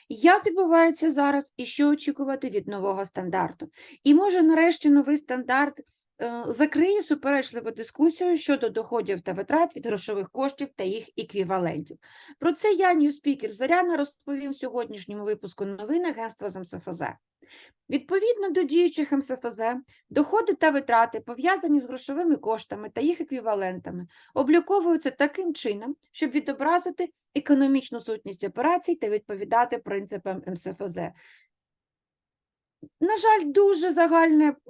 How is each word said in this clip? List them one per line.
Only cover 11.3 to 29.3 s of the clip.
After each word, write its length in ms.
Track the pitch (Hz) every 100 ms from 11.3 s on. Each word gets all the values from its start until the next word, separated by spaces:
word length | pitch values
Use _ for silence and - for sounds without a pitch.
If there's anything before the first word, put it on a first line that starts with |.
| 202 180 190 170 156 160 - _ - - 285
Про 120 | 320
це 220 | - 427
я, 200 | 359 370
ньюспікер 580 | 339 294 285 285 277 214
Заряна, 460 | 208 262 349 359 320
розповім 540 | 285 _ - 277 277
в 40 | 277
сьогоднішньому 680 | 262 240 233 214 185 202
випуску 420 | 208 214 196 - 196
новин 400 | 196 214 320 359
агентства 440 | 247 226 - 208
з 60 | 190
М 100 | 180
С 120 | 180
Ф 60 | 175
З. 200 | 170 143 - _ _ _ - - _ _
Відповідно 600 | 269 - 381 427 466 392
до 140 | 330
діючих 500 | 302 311 349 330 294
М 80 | 277
С 120 | 269
Ф 200 | 254 240
З, 280 | 202 226 254 269 _ _
доходи 440 | - 294 427 440
та 160 | 320 311
витрати, 500 | 285 285 233 233 220
пов'язані 600 | 220 240 311 381 349 294
з 60 | 247
грошовими 500 | 254 - 277 349 285
коштами 540 | - 220 - 208 208
та 120 | -
їх 200 | 294 349
еквівалентами, 840 | 320 262 226 208 190 185 - 180 175 _ _
обліковуються 800 | - 262 339 339 403 339 320 277
таким 420 | - 285 330 359
чином, 420 | 302 247 202 233 302 _
щоб 200 | - 302
відобразити 800 | 269 - 269 285 349 359 359 349 _ _ 294
економічну 640 | 285 285 269 269 262 240
сутність 440 | 226 220 - 190
операцій 520 | 196 190 285 349 349 330
та 140 | 214
відповідати 680 | 208 -